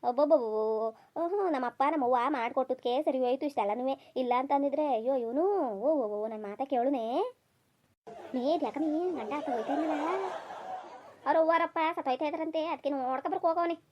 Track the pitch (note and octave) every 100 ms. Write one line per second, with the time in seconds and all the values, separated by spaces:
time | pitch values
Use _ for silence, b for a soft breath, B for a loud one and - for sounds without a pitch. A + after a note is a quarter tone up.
0 | A#3+ B3 D4 D#4 A#3 A3 A3 A3 A3 A3
1 | - - E4+ G4+ F#4+ C#4+ B3 - C#4 D#4+
2 | B3 B3+ B3 C#4+ A#3 - B3+ B3+ B3 B3
3 | D#4 C4 B3 C4 D4+ C#4 G3+ A3 C4 C4+
4 | B - B3+ A#3+ C4+ C#4+ C#4 C#4 D4+ A#3
5 | A3+ C4+ A#3 C4 F#4 G4+ C4+ G3 B3 D#4
6 | A3 G#3 A3 A3 G#3 G#3 C4+ B3+ B3 C#4
7 | A3+ C4 B4 - _ _ _ _ _ _
8 | - - - B3+ B3 E4 C#4 C#4 D#4 D4+
9 | F4+ D#4 G#3+ D4 D4 A#3+ A3+ D4 D#4+ D4+
10 | D#4 F#4+ F#4+ E4 - F#3 - - - -
11 | - - - D#4+ D#4+ E4 E4 E4+ D#4+ E4
12 | C#4+ C4 D4+ D#4+ D#4+ D#4+ D#4+ D4+ C#4+ C#4
13 | B3+ C4 E4+ F#4+ F4+ E4 E4+ E4 _